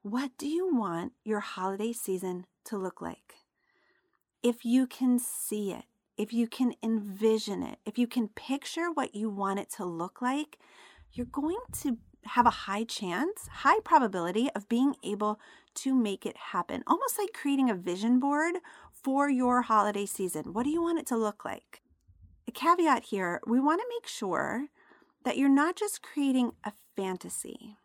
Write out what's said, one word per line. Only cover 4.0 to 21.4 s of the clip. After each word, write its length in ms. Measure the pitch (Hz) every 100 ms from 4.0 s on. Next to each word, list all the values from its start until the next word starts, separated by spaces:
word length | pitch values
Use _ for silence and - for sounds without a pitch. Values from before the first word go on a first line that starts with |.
| _ _ _ _
If 220 | 247 233
you 240 | 233 247 254
can 320 | - 254 247
see 540 | - - - 214 196
it, 100 | - - _ _ -
if 140 | 208
you 160 | 233 226
can 260 | - 247 -
envision 800 | 226 226 202 190 220 220 214 185
it, 180 | 175 - -
if 140 | 240
you 80 | 240
can 220 | 247 214
picture 600 | - - 269 - 330 339
what 240 | 302 -
you 160 | 208 220
want 300 | 196 196 196
it 100 | 196
to 140 | - 180
look 360 | 165 180 -
like, 360 | 247 277 302 - _ - - - -
you're 140 | - 247
going 340 | 285 302 403 494 -
to 160 | 285 233 - _ -
have 200 | - 233
a 60 |
high 340 | - - 202 226
chance, 600 | - 190 175 320 440 -
high 320 | - 277 415
probability 680 | - 320 226 190 170 202 269 -
of 140 | -
being 260 | 233 277 -
able 360 | - 202 214 214 - - _
to 200 | - 269
make 320 | 262 214 196 -
it 100 | - -
happen. 320 | 185 - - -
Almost 300 | 359 523 -
like 160 | 415
creating 360 | - 285 277 254
a 60 | 190
vision 440 | 180 180 220 247
board 360 | 277 294 330 359 - - -
for 380 | - - 269 285
your 320 | 254 247 247
holiday 440 | 247 220 208 202 202
season. 460 | - 185 156 -
What 120 | 190
do 60 | 262
you 120 | 320
want 180 | 339 330
it 60 | -
to 100 | 226
look 280 | 214 -